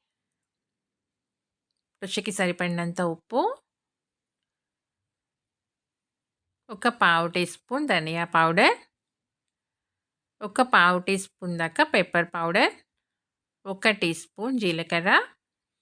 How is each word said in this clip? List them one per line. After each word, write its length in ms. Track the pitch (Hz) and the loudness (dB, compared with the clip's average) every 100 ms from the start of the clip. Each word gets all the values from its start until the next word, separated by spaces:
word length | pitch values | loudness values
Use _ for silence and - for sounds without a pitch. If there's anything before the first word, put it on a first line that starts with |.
| _ _ _ _ _ _ _ _ _ _ _ _ _ _ _ _ _ _ _ _ | _ _ _ _ _ _ _ _ _ _ _ _ _ _ _ _ _ _ _ _
రుచికి 300 | 190 208 208 | -10 -8 -6
సరిపడినంత 720 | 196 180 175 180 170 170 170 175 | -2 -2 -2 -4 -4 -4 -4 -4
ఉప్పు, 340 | 165 _ 233 392 571 _ _ _ _ _ _ _ _ _ _ _ _ _ _ _ _ _ _ _ _ _ _ _ _ _ _ _ _ _ _ - | -6 _ -2 -2 -4 _ _ _ _ _ _ _ _ _ _ _ _ _ _ _ _ _ _ _ _ _ _ _ _ _ _ _ _ _ _ -18
ఒక 180 | 208 240 240 | -6 -4 2
పావు 320 | 185 165 170 | 2 2 0
టీ 160 | 180 175 | -2 -4
స్పూన్ 400 | - - 254 294 | -6 -8 -6 -2
ధనియా 380 | 180 156 165 170 | -2 -2 -4 0
పౌడర్, 480 | 165 160 170 277 453 - _ _ _ _ _ _ _ _ _ _ _ _ _ _ _ | 2 4 4 4 2 -6 _ _ _ _ _ _ _ _ _ _ _ _ _ _ _
ఒక 200 | 214 208 247 | -6 -2 2
పావు 340 | 208 175 180 | 4 6 4
టీ 140 | 185 196 | 0 -4
స్పూన్ 380 | 190 _ 180 170 | -4 _ -8 -4
దాకా 260 | 165 165 320 | -2 0 2
పెప్పర్ 420 | 220 175 175 170 | 2 0 0 -2
పౌడర్, 440 | 175 165 185 320 - _ _ _ _ _ _ _ _ 196 | -2 -2 0 0 -2 _ _ _ _ _ _ _ _ -14
ఒక 260 | 190 226 | -4 -2
టీ 180 | 208 170 | 0 -2
స్పూన్ 460 | 160 - - 220 254 | -4 -10 -10 -6 -4
జీలకర్ర, 500 | 202 165 165 170 180 294 494 _ _ _ _ _ | -2 -4 -4 -4 2 2 0 _ _ _ _ _